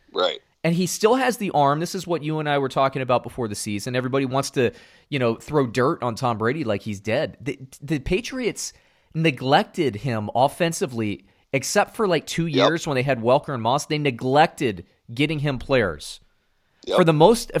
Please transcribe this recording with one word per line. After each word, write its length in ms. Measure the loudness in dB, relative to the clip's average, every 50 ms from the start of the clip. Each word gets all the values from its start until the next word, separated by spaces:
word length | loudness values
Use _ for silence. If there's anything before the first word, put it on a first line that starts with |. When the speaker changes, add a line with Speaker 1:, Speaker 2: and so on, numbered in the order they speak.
| _ _
Speaker 1:
right. 280 | -4 -2 -2 -2 -2 -4 _ _ _ _ -2
Speaker 2:
And 100 | 0 0
he 120 | 0 0
still 280 | -2 -2 2 2 2 4
has 220 | 4 0 -2 -2
the 140 | -4 -4 -2
arm. 260 | 0 0 2 2 2 0
This 160 | -4 -6 -8
is 120 | -8 -6
what 160 | -6 -6 -6 -4
you 160 | -6 -6 -4
and 80 | -2 -2
I 100 | 0 0
were 100 | 0 -2
talking 320 | 0 0 0 0 -2 -4
about 220 | -2 0 0 -2
before 240 | -2 -4 -8 -6 -6
the 80 | -6 -6
season. 400 | -6 -6 -6 -6 -6 -4 -4 -2
Everybody 300 | -2 -2 0 0 0 0
wants 240 | 0 0 -2 -2 -2
to, 220 | 0 0 0 0 0 -4 -20 -20 _ _ _ -6
you 100 | -2 0
know, 160 | 0 0 0
throw 300 | -2 -4 -2 0 0 0
dirt 360 | 2 2 0 2 2 0 0
on 140 | -4 -4 -4
Tom 200 | -2 -2 -2 -2 0
Brady 260 | -2 -2 -2 -2 -2
like 180 | -2 -2 -4
he's 160 | -4 -8 -10 -6
dead. 360 | -4 -2 -2 -2 -2 -4 -6 -10
The, 180 | -10 -10 -10 -10 -12 -20 -20 -14
the 200 | -6 -4 -4 -4
Patriots 720 | -2 -2 -2 -2 -2 -6 -6 -4 -4 -4 -4 -4 -10 -12 -12 _ _ _ _ _ _ _ -4
neglected 840 | 0 0 0 0 0 0 4 4 4 2 0 -2 -2 -2 -2 -2
him 340 | -2 -4 -4 -2 -2 -4 -2 0
offensively, 920 | 2 2 2 2 0 -2 -2 0 -2 -4 -4 -2 -2 -2 -2 -4 -6 -10 _ _ _ _ -4
except 420 | -4 -4 -2 0 2 2 0 0 0
for, 100 | -2 0 2
like, 180 | 2 0 -2
two 200 | -4 -4 -2 -2
Speaker 1:
Yep. 220 | 0 2 4 4 4
Speaker 2:
years 180 | 2 0 -2
when 100 | -2 -2
they 60 | 0
had 180 | 2 0 0 2
Welker 340 | 4 4 4 4 2 -2 -6
and 80 | -2
Moss. 240 | 0 0 0 0 0
They 120 | -2 -4 0
neglected 840 | 0 -2 -2 -2 0 2 6 6 4 4 2 -2 -2 -2 -2 -4 -12 _ _ _ _ -10
getting 260 | -2 0 0 0 0 -2
him 200 | -2 -2 -2 -4
players. 640 | -2 2 2 2 2 2 -2 -6 -12 -16 -16 -18 _ _ _ _ _ _ _ _ _ _ _ _ -4
Speaker 1:
Yep. 100 | 2 4
Speaker 2:
For 80 | 4 6
the 80 | 6
most, 400 | 6 8 8 8 6 4 0 -4 -6 -6